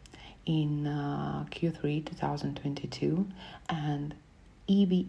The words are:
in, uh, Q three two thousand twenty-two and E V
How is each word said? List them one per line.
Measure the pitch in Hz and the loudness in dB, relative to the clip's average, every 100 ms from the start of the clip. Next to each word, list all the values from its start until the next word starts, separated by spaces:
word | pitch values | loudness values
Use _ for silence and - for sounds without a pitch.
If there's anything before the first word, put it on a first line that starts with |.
| - - - - - | -20 -18 -18 -8 0
in, | 156 151 147 147 | 2 2 0 0
uh, | 147 143 143 143 147 147 | 0 -2 -2 -2 -2 -6
Q | - 165 | -2 -2
three | 160 147 151 | 0 0 0
two | 151 - | -2 -2
thousand | 147 143 143 143 | -2 0 -2 -2
twenty-two | 143 143 127 - 143 165 196 - - - - | -4 -4 -6 -2 2 2 0 -4 -14 -12 -4
and | 165 147 143 147 - - - - - - | -2 0 -2 -4 -8 -18 -20 -20 -8 4
E | 196 190 | 6 6
V | 180 | 4